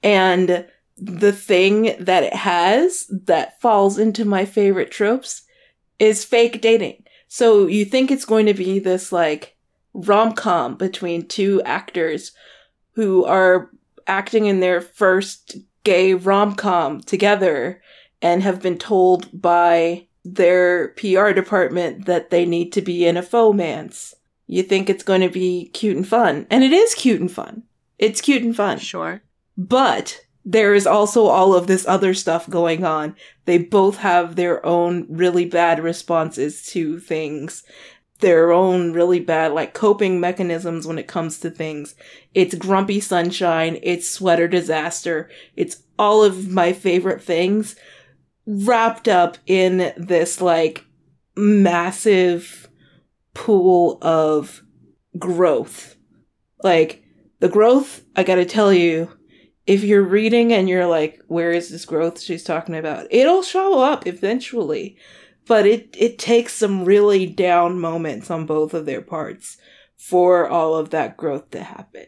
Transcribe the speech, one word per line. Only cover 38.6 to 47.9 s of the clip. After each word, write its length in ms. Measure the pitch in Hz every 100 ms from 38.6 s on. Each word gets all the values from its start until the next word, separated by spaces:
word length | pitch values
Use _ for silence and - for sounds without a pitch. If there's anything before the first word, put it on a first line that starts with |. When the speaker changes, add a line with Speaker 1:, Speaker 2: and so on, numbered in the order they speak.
| 190 180 170
Speaker 1:
really 280 | 170 175 180
bad, 320 | - 165 160
like, 220 | 156 -
coping 460 | - 214 202 196 180
mechanisms 640 | 175 185 180 170 175 165 160
when 120 | 165
it 80 | -
comes 300 | 175 160 156
to 100 | 165
things. 440 | 160 160 151 147 - - - _
It's 200 | - 180
grumpy 460 | 175 185 190 196 202
sunshine. 800 | 202 175 170 175 180 165 165 160
It's 260 | - 175 -
sweater 380 | - 190 170 170
disaster. 800 | 180 160 160 156 - 180 160 160 - - -
It's 260 | - - _ -
all 260 | 208 214
of 240 | 208 185 190
my 220 | 185 175
favorite 500 | 185 196 180 185 -
things 540 | - 170 180 208 214 - -